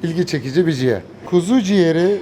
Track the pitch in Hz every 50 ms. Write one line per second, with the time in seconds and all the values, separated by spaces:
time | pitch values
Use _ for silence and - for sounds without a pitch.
0 | - 170 165 170 180 - - 147 113 135 131 165 185 165 160 127 127 127 113 95
1 | - - - - - - - 180 170 180 240 262 208 185 202 196 175 165 160 165
2 | 175 190 202 196